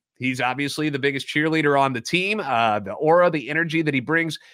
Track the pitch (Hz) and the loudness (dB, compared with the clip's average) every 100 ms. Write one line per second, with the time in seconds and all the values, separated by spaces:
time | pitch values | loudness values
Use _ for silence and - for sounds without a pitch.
0 | _ - 127 127 123 131 143 151 151 139 | _ -6 -4 -2 -2 -2 -4 -2 -4 0
1 | 139 139 - 151 156 160 147 139 135 120 | -2 -2 -4 -2 0 2 2 4 2 0
2 | - 180 190 214 143 117 113 104 98 101 | -2 -2 -2 -4 -2 2 2 2 -4 -2
3 | 151 175 175 160 117 156 165 165 151 135 | 4 6 4 2 -4 -2 0 0 0 -2
4 | 120 165 165 - - | 0 -2 -2 -6 -16